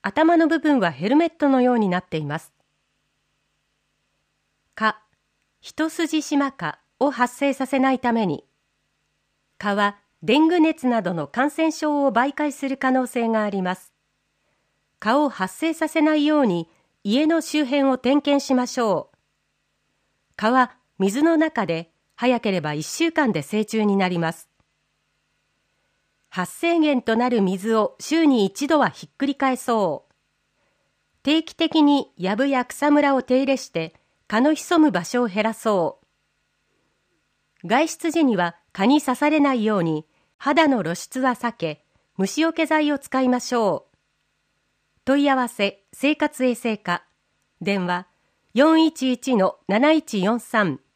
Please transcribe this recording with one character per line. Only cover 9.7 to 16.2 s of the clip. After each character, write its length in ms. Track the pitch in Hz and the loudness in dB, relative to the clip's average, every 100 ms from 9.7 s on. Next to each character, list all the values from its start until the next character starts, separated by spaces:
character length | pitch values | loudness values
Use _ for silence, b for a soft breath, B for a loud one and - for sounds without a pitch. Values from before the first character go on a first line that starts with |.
は 240 | 202 202 202 _ _ | 0 0 -2 _ _
デ 160 | 160 269 | 0 4
ン 100 | 320 | 4
グ 120 | 359 | 4
熱 260 | 311 311 254 | 2 0 -2
な 160 | 233 | 0
ど 100 | 180 | -2
の 140 | 170 143 | -4 -6
感 240 | 233 285 | -2 -2
染 220 | - 320 | 0 -2
症 340 | 302 302 294 277 | -2 -2 0 2
を 60 | |
媒 200 | 220 277 | 2 0
介 200 | - 302 | -2 -6
す 140 | 262 269 | -4 -8
る 120 | 262 | -2
可 120 | 262 | 0
能 140 | 262 254 | 0 -2
性 220 | 254 226 | -4 -2
が 140 | 220 | 0
あ 80 | 208 | -2
り 100 | 196 | -2
ま 140 | 180 | -4
す。 180 | 185 - _ _ _ _ _ _ _ _ _ _ _ | -6 -12 _ _ _ _ _ _ _ _ _ _ _
蚊 200 | 208 269 | -2 0
を 80 | 294 | 0
発 260 | - 185 | -2 -8
生 200 | - 330 | -4 -4
さ 120 | 320 320 | -2 -4
せ 140 | 330 | 0
な 140 | 311 | 2
い 100 | 311 | 2